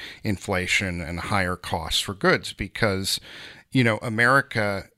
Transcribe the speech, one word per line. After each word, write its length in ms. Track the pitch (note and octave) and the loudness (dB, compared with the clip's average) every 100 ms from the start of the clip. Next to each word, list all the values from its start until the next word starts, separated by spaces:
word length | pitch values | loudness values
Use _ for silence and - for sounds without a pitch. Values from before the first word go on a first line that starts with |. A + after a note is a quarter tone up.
| - - | -14 -6
inflation 760 | A2 F#2+ - F#2 F2+ - G2 F2 | -4 -4 -2 -2 2 0 0 -4
and 180 | D#2 F2 | -6 -6
higher 360 | E2 G#2 F2+ F2+ | -2 0 0 -2
costs 440 | - F#2 D#2+ - | -4 -4 -2 -2
for 140 | - | -2
goods 400 | G2 F3+ C#3+ - | 0 2 2 -2
because, 680 | - G2+ - A2 F#2+ F#2+ - - - - - _ | -8 -10 0 0 0 -2 -4 -6 -16 -18 -20 _
you 120 | C3 | 2
know, 140 | A#2 G#2+ | 4 2
America, 800 | B2+ A2 A#2+ C3+ - A#2 G#2 G2 F#2+ | -2 2 6 6 4 0 0 0 -6